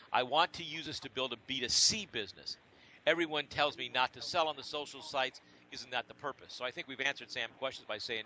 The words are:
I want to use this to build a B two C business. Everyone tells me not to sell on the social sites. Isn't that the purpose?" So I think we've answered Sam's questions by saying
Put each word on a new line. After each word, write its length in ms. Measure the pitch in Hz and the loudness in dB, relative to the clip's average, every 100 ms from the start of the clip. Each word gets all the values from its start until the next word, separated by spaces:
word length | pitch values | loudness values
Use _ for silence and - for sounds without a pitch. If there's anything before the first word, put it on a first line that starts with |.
| - | 0
I 120 | - | 2
want 280 | 127 143 175 | 4 4 4
to 100 | - | 2
use 240 | 165 156 151 | -8 -8 -6
this 120 | 139 | -8
to 80 | 135 | -8
build 220 | 113 131 | -2 -2
a 40 | 117 - | -2 -6
B 120 | 131 | -4
two 100 | 120 | 2
C 380 | - - 220 196 | 4 4 2 -4
business. 460 | 120 101 - 69 - - - - - - | -6 -6 -8 -12 -12 -16 -20 -20 -2 4
Everyone 400 | 165 165 151 143 | 4 4 0 -2
tells 300 | 151 147 120 | 2 2 2
me 140 | 123 | -2
not 180 | 123 127 | 2 2
to 80 | 131 | 2
sell 260 | - 175 160 | -2 2 2
on 80 | 143 | 0
the 80 | |
social 380 | 127 151 143 139 | -6 -6 -6 -10
sites. 380 | 123 139 131 - - - - | -4 0 0 -2 -20 -20 -16
Isn't 200 | 131 123 | -14 -4
that 160 | 123 120 | -4 -4
the 80 | 113 | -6
purpose?" 380 | 143 127 90 | -6 -6 -12
So 120 | - 123 | -6 -6
I 60 | |
think 160 | 143 156 | -4 -10
we've 120 | 131 | -2
answered 320 | 135 135 117 | 0 0 -6
Sam's 220 | 127 117 113 | -4 -4 -4
questions 260 | 131 123 123 | -6 -6 -6
by 100 | 107 | -6
saying 260 | - 113 | -4 -4